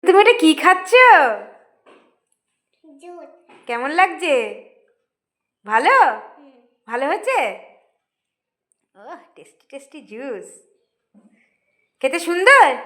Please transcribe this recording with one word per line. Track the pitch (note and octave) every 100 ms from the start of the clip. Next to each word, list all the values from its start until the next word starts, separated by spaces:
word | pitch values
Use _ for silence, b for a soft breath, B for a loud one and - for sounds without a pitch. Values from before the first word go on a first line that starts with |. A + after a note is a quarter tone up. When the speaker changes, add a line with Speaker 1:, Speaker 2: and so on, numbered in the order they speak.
Speaker 1:
তুমি | F4 F#4+
এটা | G4+
কি | A#4+ D#4+ D4+
খাচ্ছ? | E4+ F#4 F#4 B4 B4+ F4 C4 G#3 - - _ _ _ _ _ _ _ _ _ _ _ _ D#4+ C#4
Speaker 2:
জুস। | F4 F4 D4 _ _ - -
Speaker 1:
কেমন | A#3+ C4
লাগছে? | E4 F#4 E4 F4 C4 A3 - - _ _ _ _ _ _ _ _ _ G3+
ভালো? | A3 D#4 C5+ E4 A3 - -
Speaker 2:
হুম। | _ B3+ _ _ -
Speaker 1:
ভালো | A#3+ C#4
হয়েছে? | G4 A4 B4 A#3+ - - _ _ _ _ _ _ _ _ _ _ _ _ F#3+
ওহ, | A3 F4 _ -
টেস্টি, | D#3 _ _
টেস্টি | C#4 C4+ D#4
জুস। | G3+ G#3+ C4+ G#3 - - _ _ _ _ _ _ _ _ _ _ _ _ _ _
খেতে | C4+ E4
সুন্দর? | E4 F4 G4+ C#5 - B3